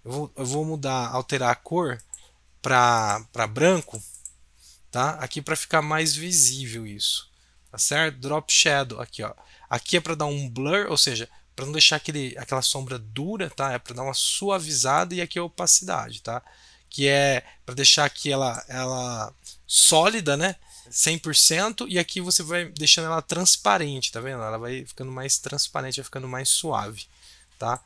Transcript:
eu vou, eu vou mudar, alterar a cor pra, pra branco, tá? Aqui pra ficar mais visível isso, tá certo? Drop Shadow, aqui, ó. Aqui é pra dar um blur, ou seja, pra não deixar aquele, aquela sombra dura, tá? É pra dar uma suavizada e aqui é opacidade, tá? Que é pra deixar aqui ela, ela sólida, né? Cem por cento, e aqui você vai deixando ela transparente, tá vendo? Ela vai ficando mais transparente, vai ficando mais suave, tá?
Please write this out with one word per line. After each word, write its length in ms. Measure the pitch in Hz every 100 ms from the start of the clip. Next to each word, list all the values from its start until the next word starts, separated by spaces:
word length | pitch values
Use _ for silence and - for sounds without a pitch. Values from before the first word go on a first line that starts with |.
eu 60 | 113
vou, 220 | 135 156
eu 100 | - 127
vou 180 | 143
mudar, 440 | 160 156 135 131 117
alterar 400 | 127 - 139 123
a 40 |
cor 480 | 123 - 170 160 120 - - - _ _ _
pra, 640 | 131 127 120 117 107 107 113
pra 140 | 117 107
branco, 560 | 117 170 180 - - - - - _ - _ - - -
tá? 200 | 123 139 156
Aqui 240 | 131 151
pra 140 | 143
ficar 280 | 156 - 160
mais 340 | 151 156 160 147
visível 720 | 175 175 127 135 123 113 107
isso, 440 | 104 - - - _ _ _ _
tá 80 | -
certo? 380 | - 147 160 131
Drop 360 | 139 151 -
Shadow, 480 | - 156 143 131 110
aqui, 220 | 120 -
ó. 100 | 107 - - - -
Aqui 280 | 120 - 175
é 40 |
pra 140 | 165
dar 120 | 156 147
um 220 | 143 135
blur, 380 | 120 139 196 202
ou 80 | 147
seja, 320 | - 113 117 - _
pra 120 | - 135
não 60 |
deixar 240 | 156 160 151
aquele, 380 | - 151 131 135
aquela 240 | 123 131
sombra 360 | - 139 131 127
dura, 520 | 110 113 160 214 170
tá? 220 | - 135
É 60 | 123
pra 160 | -
dar 80 | 123
uma 120 | 135
suavizada 1000 | 127 - - 202 190 156 139 127 147 175
e 60 | 175
aqui 180 | 170 175
é 40 |
opacidade, 800 | 175 - 175 - 185 143 113 107
tá? 200 | 113 120 - - - _ -
Que 160 | - 139
é 380 | 139 139 127 - -
pra 100 | -
deixar 300 | 127 135 -
aqui 280 | 143 - 147
ela, 320 | 135 127 113 -
ela 640 | 127 127 127 123 117 110 - - - -
sólida, 680 | - - 156 185 226 151 143
né? 200 | 185 180 - - 120
Cem 280 | - 156 165
por 160 | 160
cento, 520 | 143 - 165 214 - 240
e 100 | 180
aqui 220 | 165 190
você 220 | 180 180
vai 240 | 160 175 170
deixando 400 | 147 151 - 160
ela 140 | 160
transparente, 920 | - 165 180 - 208 196 147 135 -
tá 80 | 113
vendo? 220 | 131 127
Ela 140 | 110 113
vai 280 | 120 131
ficando 280 | - - 131
mais 240 | 131 135 -
transparente, 600 | - 143 - 143 131 135
vai 80 |
ficando 240 | 131 135 131
mais 200 | 127 135
suave, 580 | - 165 110 104 104 - _ - - _ -
tá? 240 | 117 -